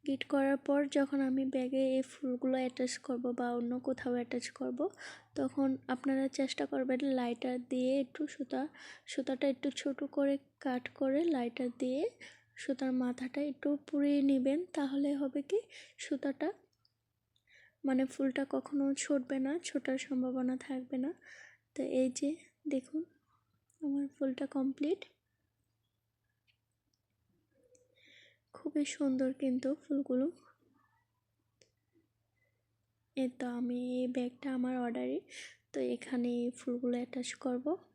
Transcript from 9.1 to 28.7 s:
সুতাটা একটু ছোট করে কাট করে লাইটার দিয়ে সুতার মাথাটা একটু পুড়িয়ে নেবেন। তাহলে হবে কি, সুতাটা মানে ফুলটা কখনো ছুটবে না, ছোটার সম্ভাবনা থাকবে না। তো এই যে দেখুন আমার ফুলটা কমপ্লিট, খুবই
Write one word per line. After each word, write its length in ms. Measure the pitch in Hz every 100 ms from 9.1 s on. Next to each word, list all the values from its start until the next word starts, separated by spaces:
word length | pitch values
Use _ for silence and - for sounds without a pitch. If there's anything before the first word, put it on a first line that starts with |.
সুতাটা 340 | - 269 262 277
একটু 140 | 262 285 -
ছোট 200 | 285 269 277 -
করে 200 | 277 277 _ _ 277
কাট 180 | 247 - -
করে 200 | 269 277 339 277
লাইটার 340 | 240 240 247 -
দিয়ে 220 | 254 262 415 - - - _ -
সুতার 300 | - 262 262 254
মাথাটা 400 | 247 247 254 - 294
একটু 180 | 269 285 294 -
পুড়িয়ে 360 | 285 285 285 277
নেবেন। 300 | 269 262 294 359 -
তাহলে 320 | 277 277 285 285
হবে 200 | 277 285 277
কি, 100 | 403 - - - - -
সুতাটা 440 | 277 277 262 311 - _ _ _ _ _ _ _ _ _ - - _
মানে 200 | 277 262 262
ফুলটা 300 | - 269 254 277 269
কখনো 280 | 269 294 277 277
ছুটবে 360 | - 285 254 269
না, 120 | 269 330 -
ছোটার 300 | 285 262 262 -
সম্ভাবনা 500 | 254 254 254 254 254 -
থাকবে 300 | 262 254 262
না। 140 | 269 370 - - - - _
তো 80 | - 269 254
এই 80 | 262 254
যে 100 | 285 320 - _ 302
দেখুন 280 | 269 254 311 339 _ _ _ _ _ _ _
আমার 240 | 302 277 277
ফুলটা 320 | - 269 254 277 277
কমপ্লিট, 460 | 262 269 302 381 - _ _ _ _ _ _ _ _ _ _ _ _ _ _ _ _ _ _ _ _ _ _ _ _ _ 494 - _ _ - - - _ _ -
খুবই 300 | 311